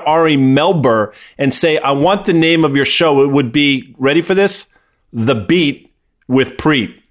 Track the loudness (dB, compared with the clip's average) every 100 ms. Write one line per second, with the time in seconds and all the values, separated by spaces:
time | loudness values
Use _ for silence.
0 | 0 0 2 2 2 2 0 0 0 0
1 | -2 -8 -16 -6 -4 0 0 0 -2 0
2 | 0 0 0 0 2 2 2 0 -2 0
3 | 2 2 2 2 0 0 0 -2 -6 -4
4 | 0 0 0 0 0 -2 -12 _ _ _
5 | _ -4 -2 -2 0 0 0 -4 _ _
6 | _ _ -4 -2 -2 -2 -2 0 -2 -10
7 | _